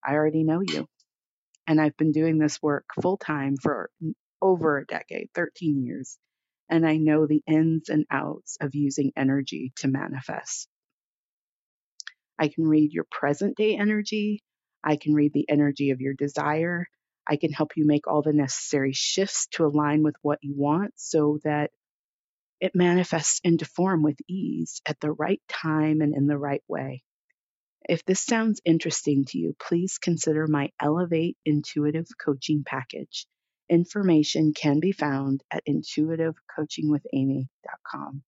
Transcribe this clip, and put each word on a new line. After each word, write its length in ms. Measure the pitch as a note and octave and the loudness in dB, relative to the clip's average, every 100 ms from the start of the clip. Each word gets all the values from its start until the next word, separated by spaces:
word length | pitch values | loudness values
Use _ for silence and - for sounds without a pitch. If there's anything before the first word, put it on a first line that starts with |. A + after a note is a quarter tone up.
| - | 0
I 100 | D3 | 2
already 280 | D3+ D#3 | 2 2
know 160 | D#3 D#3+ | 2 2
you. 240 | F#3+ D3 - _ _ _ _ _ _ _ - | 0 -4 -6 _ _ _ _ _ _ _ 0
And 140 | D#3 | 2
I've 160 | D#3 - | 2 2
been 160 | D#3+ | 0
doing 280 | D3+ D#3+ D#3+ | 2 2 4
this 220 | D3+ - | 2 0
work 240 | D#3 C#3+ _ - | -2 -2 _ -4
full 160 | F3 G3 | -2 -2
time 380 | - D3+ C#3 C#3 | -4 -4 -2 -2
for 340 | D#3 B2 E2+ _ | -2 -2 -6 _
n-, 140 | D#3+ - _ _ | -8 -8 _ _
over 380 | F#3+ F3+ D#3+ C#3+ | 2 2 2 0
a 80 | B2+ | -2
decade, 440 | - - E2 - | -10 -8 -12 -8
thirteen 500 | - F3 - E3 C#3+ | -6 -6 -4 -2 0
years. 340 | B2 - C3 - _ _ _ _ _ | -2 -6 -12 -16 _ _ _ _ _
And 160 | E3 E3 | 2 4
I 120 | D#3 | 4
know 280 | D#3 D3+ D#3 | 4 4 4
the 160 | D3+ - | 2 2
ins 400 | D#3 D#3+ D#3+ - | 4 4 2 0
and 160 | D3+ D3+ | 0 0
outs 460 | C#3 D3 - - - | -2 -4 -10 -14 -8
of 160 | D3 C#3+ | -6 0
using 380 | C#3+ C#3 C#3 - | -2 0 -2 0
energy 560 | C3+ C#3 C3+ - C3 - | 0 0 -2 -8 -10 -4
to 100 | C3+ | -2
manifest. 800 | C3+ - C3+ - - - - - _ _ _ _ _ _ _ _ _ _ _ _ _ - _ _ - | -2 -4 -10 -10 -10 -8 -12 -12 _ _ _ _ _ _ _ _ _ _ _ _ _ -20 _ _ -2
I 120 | D#3 | -2
can 160 | - D#3+ | 2 4
read 260 | D#3 D3+ | 4 4
your 140 | E3 D#3+ | 0 -6
present 460 | - - F#3+ G3+ - | -2 -2 0 -2 0
day 220 | G#3+ G#3 | 0 2
energy. 680 | G#3 G#3+ G#3 G#3+ G#3 G#3 _ _ _ _ | 0 0 -2 -4 -2 -4 _ _ _ _
I 140 | - D3 | -2 -2
can 160 | D3 | 2
read 180 | D3+ D3 | 2 4
the 160 | C#3+ C#3+ | 2 0
energy 420 | D3+ D3 C#3 C#3+ | 2 2 2 -2
of 100 | B2+ | 0
your 120 | C3+ | -4
desire. 720 | C3+ C#3+ C#3+ D3 D#3 E3 F3 F3+ _ _ _ - | -4 -4 -2 -2 0 -2 -2 -6 _ _ _ -4
I 120 | D3+ | -2
can 160 | D#3 | 0
help 240 | D3 D3+ - | -2 -2 2
you 100 | D3+ | 4
make 180 | D3 - | 4 2
all 160 | D3+ | 0
the 120 | D3+ | 2
necessary 580 | D3 C3+ - - D3 C3+ | 2 2 -2 -2 -2 0
shifts 560 | C3+ - - G3 - - | -2 -2 -2 -2 -2 -6
to 120 | - D#3+ | 0 2
align 380 | D3 D3 D3+ | 2 2 2
with 120 | D3+ D3+ | 2 0
what 160 | D3 D3 | -4 -4
you 120 | C#3+ C#3 | -4 -2
want 340 | C#3+ D#3+ G3+ - | 0 0 -2 -8
so 420 | - E3 D3 D3+ D#3 | -2 2 2 0 -2
that 260 | D3 D3 _ _ _ _ _ _ _ _ _ | -2 -2 _ _ _ _ _ _ _ _ _
it 160 | F#3 F#3 | -2 4
manifests 640 | F3 F3+ F3+ E3+ D#3+ - F3 | 4 4 2 0 0 0 2
into 180 | E3 | 2
form 400 | D#3 - F#3 F3+ | 0 -2 0 2
with 140 | D3+ D3+ - | 2 0 -6
ease 540 | F#3 F3 - E3 - - | -6 -4 -4 -6 -8 -8
at 140 | - | -4
the 120 | D3+ | -4
right 300 | D#3 D3+ G3 _ | -4 -2 -4 _
time 540 | - D#3+ D#3 D#3 D#3 | -8 -2 0 2 2
and 120 | D3 | 2
in 140 | C#3+ C#3+ | 2 2
the 100 | D3 | 0
right 260 | C#3+ C#3 _ | -2 -6 _
way. 340 | - C3+ C3 _ _ _ _ _ _ _ _ - | -6 -6 -10 _ _ _ _ _ _ _ _ -2
If 160 | E3+ | -2
this 160 | - F#3+ | 0 -2
sounds 400 | - A3+ A3 G#3 - | 0 0 2 0 2
interesting 580 | D#3+ - - - C#3 C#3 | 2 2 -4 0 0 0
to 80 | - | -2
you, 180 | E2 - | -4 -6
please 400 | - F3 F#3 - | -2 -2 -2 -4
consider 500 | - E3 - D#3 D#3 | -2 0 0 0 2
my 240 | D3+ C#3 _ | 0 0 _
Elevate 560 | D3 D#3+ F3+ E3 E3+ - - | 0 0 0 0 0 -2 0
Intuitive 640 | D3 - - D3 D#3 E3 - | 0 0 -2 0 -2 -6 -8
Coaching 420 | - C#3 - D3+ C#3 | -4 -4 0 -2 -2
Package. 600 | C3+ C3 - - - - _ _ _ _ | -8 -8 -12 -12 -14 -16 _ _ _ _
Information 840 | E3+ F3 G#3 F#3+ D#3+ D3+ - D#3 | 0 2 0 4 4 4 2 2
can 280 | D3+ D3+ C#3+ | 2 0 2
be 100 | F3 | 0
found 500 | G3 D3 C3+ C#3 C3+ _ | -2 -2 -2 -2 -4 _
at 140 | B2+ - | -10 -2
intuitive 680 | D3+ D#3 - D#3 E3 E3 D#3 _ | -4 -2 -2 -2 0 -2 -4 _
coaching 380 | - D3+ - D#3 | -8 -8 -4 0
with 140 | D3 - | 0 0
amy 340 | C#3 C3+ C3+ C3+ _ | -2 0 -2 -6 _
dot 160 | - - - | -18 -16 -14
com. 320 | - D3 C#3 | -12 -12 -14